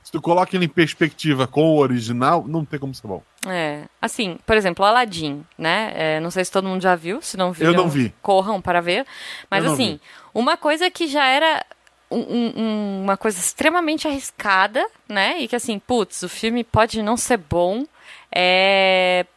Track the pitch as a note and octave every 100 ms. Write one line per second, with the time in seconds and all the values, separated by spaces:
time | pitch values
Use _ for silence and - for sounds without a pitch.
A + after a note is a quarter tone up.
0 | - D#3+ E3 F3 F#3 F#3 E3+ - D#3 -
1 | D#3+ - D#3 C3+ B2+ C#3+ D#3+ D#3 C3+ B2
2 | A2 A#2+ C3+ E3+ A#2 D#3+ D3 D3 C3+ B2+
3 | G#2+ F2+ - _ G3 F3+ D#3 D3 - _
4 | A3+ - G3+ E3 - A3 F#3+ E3+ G3 A#3+
5 | A#3+ E3+ D#3 C#3+ D#3+ - D#3+ F#3 A3 E3
6 | D#3+ D#3 E3+ F#3 F3+ G3 F#3+ F#3 F#3 F3+
7 | E3 A#3+ - F#3+ F3+ E3+ E3 F3 F3 C#3+
8 | A2+ - - F#3+ F#3+ G3+ F3+ F3 E3+ F#3+
9 | C4+ - - - - G3 D#3+ D3 A#3 D3+
10 | - - - G#3+ B3+ E4+ D4+ D#4 F4+ -
11 | E4 C#4+ C4 C#4 D#4+ D4+ - - _ _
12 | - B3+ - A#3+ A#3 - A3+ G#3+ G#3 G3
13 | G3 G3 A3 F#3 - - D4 F4 D#4+ D#4
14 | D#4 C#4 - - G#3 F#3+ G3+ A#3 G#4+ _
15 | - G#3 G3+ E4+ A#3+ A#3+ - G#3 - B3
16 | F#3+ - F3 - A3 A#3+ A#3 A3 A3+ A3
17 | G#3 A#3 - A3+ D#3+ E3+ F3 A3 C#4+ _
18 | - - - - F3+ F#3 F#3+ G3 F#3+ F#3
19 | F#3 F3+ F3+